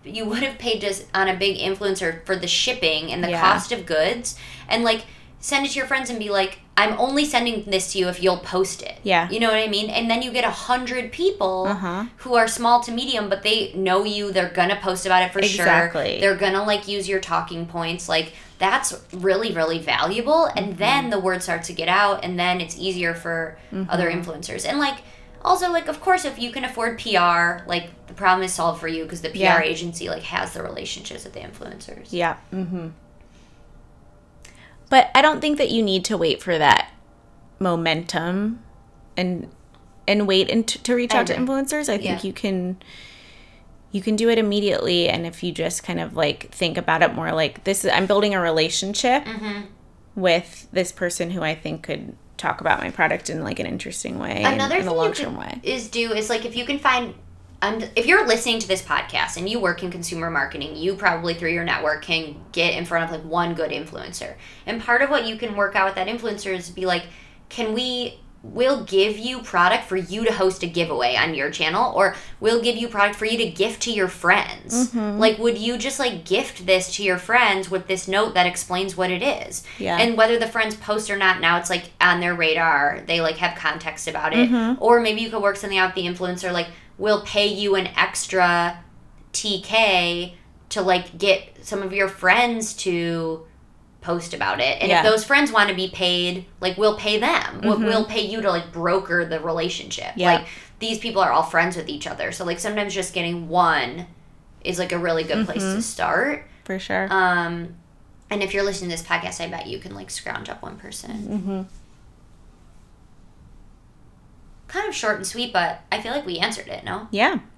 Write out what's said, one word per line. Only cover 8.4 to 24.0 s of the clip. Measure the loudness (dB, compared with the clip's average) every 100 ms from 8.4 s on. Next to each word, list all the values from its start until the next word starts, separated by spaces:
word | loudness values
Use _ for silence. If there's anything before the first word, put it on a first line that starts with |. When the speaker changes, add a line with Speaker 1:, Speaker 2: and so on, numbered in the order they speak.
| -2 0 0 -2
Speaker 1:
it." | -12 -8
Speaker 2:
Yeah. | 0 2 2
Speaker 1:
You | 0
know | 2
what | 2
I | 2
mean? | -2 -2
And | -2 0
then | 0
you | 0
get | 0
a | 0
hundred | -2 -2 -2 0 -4 -6
people | 0 0 2 0 0 -2
Speaker 2:
Uh-huh. | -2 -2 -4 -6 -10
Speaker 1:
who | 2
are | 4 4
small | 2 4 4
to | 4
medium, | -4 -2 -2 0
but | 0
they | 2 2 0
know | -2 2 2
you. | 2 -2 0
They're | 0 0
gonna | 2 2 2
post | -2 -2 4
about | 4
it | 4
for | 2
sure. | 0 4
Speaker 2:
Exactly. | 4 6 4 0 -2 2
Speaker 1:
They're | 2 4
gonna, | 2 2
like, | 0 0 -2
use | -6 -2
your | -2
talking | 0 -2 -2 -6 -6
points. | -4 -4 -4 0
Like, | 0 0 -10 -20 0
that's | 2 2 0 -6 -12
really, | -2 2 2 2
really | 0 0 0
valuable. | 0 0 2 0 2 4
And | 4 0 -4
Speaker 2:
Mm-hmm. | 0
Speaker 1:
then | 2 2 2
the | 0
word | 0 -2
starts | -2 -4 -4
to |
get | -4 2
out, | 4 4 2
and | -2 -2
then | 0 0
it's | -4 -4
easier | -4 -2 -2
for | -2 -4 -4 -4 -10 -10 -6 -2
other | 0